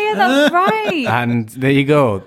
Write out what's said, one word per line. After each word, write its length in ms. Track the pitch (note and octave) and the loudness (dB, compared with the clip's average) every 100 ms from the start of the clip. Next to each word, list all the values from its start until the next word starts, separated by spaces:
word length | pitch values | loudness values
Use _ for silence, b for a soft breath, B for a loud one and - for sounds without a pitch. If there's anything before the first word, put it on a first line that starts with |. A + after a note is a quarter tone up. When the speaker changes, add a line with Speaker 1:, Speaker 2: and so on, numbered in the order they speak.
| G#4 | -2
Speaker 1:
yeah, 80 | |
that's 380 | G#4 F#4 C#4 D4 | 0 2 2 2
Speaker 2:
<laughs> 80 | E4+ | 2
Speaker 1:
right. 440 | G4 A4 G#4+ E4+ A3+ | 0 -2 -2 -4 -2
Speaker 3:
And 400 | A#2 A#2+ A#2+ A2 | -2 -2 -2 -4
there 220 | C3 C3 | -4 0
you 140 | C#3 | 2
go. 380 | C#3 D3+ B2+ G2 | 2 2 2 -2